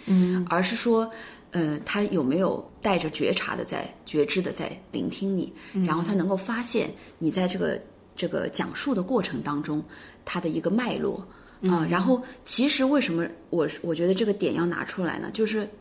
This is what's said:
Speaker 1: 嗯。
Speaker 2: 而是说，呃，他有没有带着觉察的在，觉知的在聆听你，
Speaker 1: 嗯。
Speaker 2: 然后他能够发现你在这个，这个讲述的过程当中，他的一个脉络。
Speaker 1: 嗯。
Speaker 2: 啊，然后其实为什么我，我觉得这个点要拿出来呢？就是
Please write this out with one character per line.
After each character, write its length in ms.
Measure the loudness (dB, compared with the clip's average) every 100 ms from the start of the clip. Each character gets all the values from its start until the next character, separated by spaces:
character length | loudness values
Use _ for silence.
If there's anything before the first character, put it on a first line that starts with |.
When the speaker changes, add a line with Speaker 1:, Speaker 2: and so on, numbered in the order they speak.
| 2
Speaker 1:
嗯。 400 | 4 6 2 2
Speaker 2:
而 140 | 2
是 120 | 2
说， 360 | 0 2 2 2 -6 -16 -18 -6
呃， 280 | -2 0 -2
他 180 | -4 -2
有 180 | 0 2
没 140 | 2 2
有 280 | 2 0 -6 -6
带 160 | 0 0
着 120 | 0
觉 220 | 0 0
察 200 | 0 -2
的 100 | -4 -4
在， 200 | -4 -8 -10 -4
觉 180 | 0
知 160 | 2 2
的 100 | -2
在 200 | -4 -6 -8 -8
聆 200 | -4 -4
听 260 | -4 -2 -2
你， 160 | -2 -8 -8
Speaker 1:
嗯。 100 | -2
Speaker 2:
然 100 | 0
后 80 | 0
他 120 | 0
能 120 | 0 2
够 80 |
发 280 | 0 -2 -2
现 280 | 0 0 -2 -6 -18 -4
你 120 | -2
在 160 | 2 0
这 120 | 0
个， 200 | -2 -2 -8 -20 -20 -6
这 100 | -4
个 220 | -2 -2
讲 260 | -2 -2
述 200 | -4 -2
的 80 | 0
过 180 | 0 0
程 220 | 0 -4
当 200 | -4 -4
中， 220 | -2 -4 -6 -16 -20 -18
他 160 | -8 -4
的 80 | -2
一 100 | -2
个 120 | 0
脉 260 | 0 0 -2
络。 300 | -2 -4 -10 -18 -20 -4
Speaker 1:
嗯。 100 | 2
Speaker 2:
啊， 160 | 2 4
然 100 | 2
后 220 | 4 2 0 -8
其 240 | 0 4 4
实 160 | 4
为 160 | 4 4
什 120 | 2
么 140 | 0 -2 -6 -4
我， 180 | 0 0 0
我 120 | -4
觉 120 | 0 2
得 80 |
这 100 | 4
个 80 | 2
点 220 | 2 2
要 100 | 2
拿 200 | 0 0
出 180 | -4 -2
来 160 | -2 -2
呢？ 100 | -6
就 120 | 0
是 240 | 2 2 -4 -8